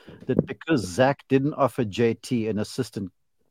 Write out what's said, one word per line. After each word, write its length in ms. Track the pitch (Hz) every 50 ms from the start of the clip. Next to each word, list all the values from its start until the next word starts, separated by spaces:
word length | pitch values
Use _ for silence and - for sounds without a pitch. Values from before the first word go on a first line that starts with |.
| - - - - - -
that 180 | 127 - -
because 400 | - - - - - 165 131 98
Zach 380 | 92 85 95 127 135 139 - - _
didn't 260 | 131 135 135 147 156
offer 280 | - 135 123 - - 123
J 300 | 104 92 107 120 117 113
T 320 | - - - 127 117 110 110
an 120 | 101 101
assistant 520 | 107 - - - 127 - - 110 101 90 - _ _ _ _ _ _ _